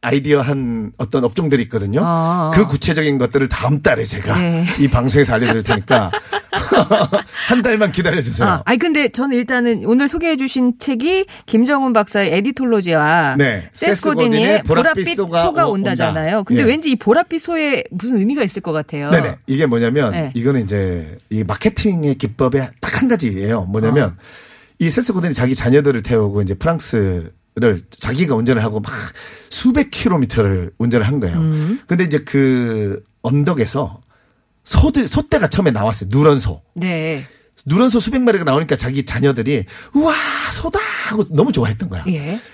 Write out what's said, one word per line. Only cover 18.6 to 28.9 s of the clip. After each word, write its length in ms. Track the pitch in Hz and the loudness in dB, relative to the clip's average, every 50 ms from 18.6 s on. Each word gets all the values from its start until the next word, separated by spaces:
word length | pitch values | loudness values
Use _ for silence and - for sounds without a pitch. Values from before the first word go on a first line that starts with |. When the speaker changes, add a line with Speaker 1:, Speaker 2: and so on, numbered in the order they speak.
Speaker 2:
것 100 | 185 - | -6 -4
같아요. 380 | 156 156 151 - - 147 143 143 | -4 -4 -6 -6 -8 -8 -2 0
Speaker 1:
네네. 260 | 160 170 147 117 - - _ - | 0 0 0 0 -6 -8 _ -4
이게 180 | 135 135 160 | -2 0 0
뭐냐면 460 | 139 120 117 117 113 123 147 143 117 | 0 0 0 0 0 2 2 0 0
Speaker 2:
네. 200 | 98 - 160 139 131 | 0 -2 -4 -4 -4
Speaker 1:
이거는 260 | 120 113 131 139 127 113 | -2 0 0 0 0 0
이제 540 | 92 101 101 95 95 90 85 78 78 85 - _ _ | -2 -2 -2 -2 -2 -2 -4 -6 -10 -14 -20 _ _
이 140 | 107 110 110 | -4 -4 -2
마케팅의 720 | 92 101 - - 220 214 - - 214 190 170 151 147 135 | -2 -4 0 -2 -2 -2 0 -2 0 0 0 0 0 -2
기법의 540 | - - 110 107 - 147 127 120 139 131 123 - _ | -2 -4 -8 -2 0 0 0 2 0 -2 -2 -10 _
딱 120 | - - - | -10 -6 -2
한 140 | - 262 254 | 0 0 2
가지예요. 540 | 240 190 151 117 98 92 98 104 113 113 95 90 | 2 0 0 -2 -4 -2 -2 -2 -2 -2 -2 -2
뭐냐면 380 | 98 110 110 113 117 147 131 98 | -2 0 0 2 2 2 0 0
Speaker 2:
어. 40 | 85 - - - - - - - - - - _ _ _ | -4 -8 -20 -20 -20 -20 -20 -20 -20 -20 -20 _ _ _
Speaker 1:
이 100 | 170 165 | -2 0
세스 240 | 143 - 247 - 208 | 0 0 0 0 0
고딘이 200 | 185 170 180 139 | -2 0 -2 -2
자기 220 | - 123 127 131 | 0 0 0 0
자녀들을 480 | 127 - 117 127 147 143 143 135 117 104 | 0 0 4 4 4 4 4 0 0 -2
태우고 400 | - 123 113 107 101 98 104 101 | 0 0 0 0 0 0 -2 -2
이제 100 | 92 98 | -2 -4
프랑스를 800 | 92 - 160 165 160 - - - 117 101 95 90 87 82 - - _ _ _ _ - 113 117 104 85 - - - - | -2 -2 -2 -2 -2 -4 -4 -2 -2 0 0 -2 -4 -6 -10 -16 _ _ _ _ 0 0 0 0 0 -6 -12 -16 -8
자기가 360 | - - 120 135 185 160 135 | -6 -4 -2 -2 0 0 0
운전을 280 | 110 117 120 127 113 107 | 0 2 2 2 0 0
하고 160 | 113 107 110 | -2 -4 -6
막 100 | 104 - | -6 -6